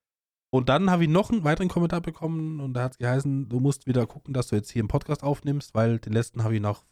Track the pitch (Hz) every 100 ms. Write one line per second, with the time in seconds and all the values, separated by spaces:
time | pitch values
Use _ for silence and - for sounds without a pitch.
0 | _ _ _ _ - 131 123 143 190 175
1 | 165 170 208 233 151 160 185 175 170 175
2 | 170 - 165 160 156 156 135 123 127 -
3 | 123 131 139 135 117 120 135 139 - 123
4 | 113 - - 131 - 107 - 120 104 139
5 | - 147 143 143 143 143 - 110 113 117
6 | 107 113 117 120 113 110 104 104 _